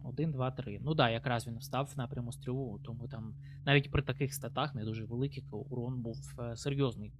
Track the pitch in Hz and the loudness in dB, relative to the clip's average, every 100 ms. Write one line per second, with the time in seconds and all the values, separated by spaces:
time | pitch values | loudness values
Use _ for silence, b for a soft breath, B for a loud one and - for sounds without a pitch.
0 | 123 127 160 135 127 135 123 101 127 156 | -6 0 0 2 0 0 -6 -2 0 6
1 | 123 113 127 120 117 117 - 127 139 139 | 6 6 2 2 0 -6 -2 -2 0 -2
2 | 120 135 117 - - 131 131 101 - 113 | -4 -2 -4 -4 -2 -2 -2 -4 -8 -8
3 | 117 113 110 - B B - 143 139 139 | -6 -6 -6 -8 B B 6 6 6 2
4 | 139 127 139 - - - 147 135 107 113 | 2 2 0 -2 -4 0 0 0 -2 -2
5 | 107 117 143 143 - 107 104 120 120 127 | -2 -2 -2 -2 -8 -8 -6 -4 -2 -2
6 | 117 113 - - 120 113 147 139 135 92 | -4 -6 -8 -6 -6 -2 0 4 2 2
7 | 104 | -8